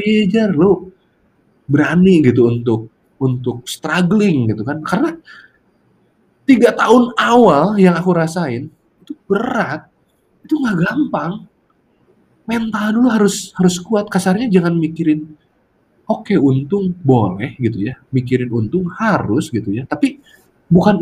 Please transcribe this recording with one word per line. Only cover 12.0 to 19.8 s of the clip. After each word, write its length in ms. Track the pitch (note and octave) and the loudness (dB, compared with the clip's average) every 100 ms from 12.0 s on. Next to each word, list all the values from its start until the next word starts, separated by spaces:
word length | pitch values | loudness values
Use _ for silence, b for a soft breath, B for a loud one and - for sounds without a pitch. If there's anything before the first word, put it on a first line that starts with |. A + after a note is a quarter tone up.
| _ _ _ _ | _ _ _ _
Mental 560 | - A#3 A3+ G#3+ G#3+ A3 | -6 -4 -4 -4 -2 2
dulu 80 | B3+ | 2
harus, 480 | A3 G3+ - - - | 2 2 0 -6 0
harus 240 | F#3 - | 0 0
kuat. 320 | - G#3+ G#3 | -2 -4 -2
Kasarnya 400 | F#3+ F#3 G3+ B3+ | -2 0 -2 2
jangan 240 | F#3 E3+ E3+ | 2 2 0
mikirin, 640 | D#3 D#3+ D#3 D3+ D#3 - _ _ _ _ _ _ | -2 -2 -2 -2 -4 -18 _ _ _ _ _ _
"Oke, 320 | - - - F#3 | -8 -6 -2 2
untung 560 | C3+ C3+ C#3 G3+ F#3 F3+ | 2 0 -2 -4 -4 -2
boleh," 560 | C3+ B2 G2 F#2 B2+ - | 2 2 2 -4 -10 -4
gitu 240 | A#2 A2+ G#2 | -4 -4 -6
ya. 80 | C3 _ | -8 _
Mikirin 400 | C3 B2 B2 B2 | -4 -2 -2 -2
untung 400 | A#2 G#2+ F3+ F3 | -4 -2 -4 -4
harus 560 | - A3 D3+ G#2 A#2+ - | -4 -2 -2 0 -4 -4
gitu 240 | A2 F#2+ | -6 -6
ya. 160 | G#2+ | -6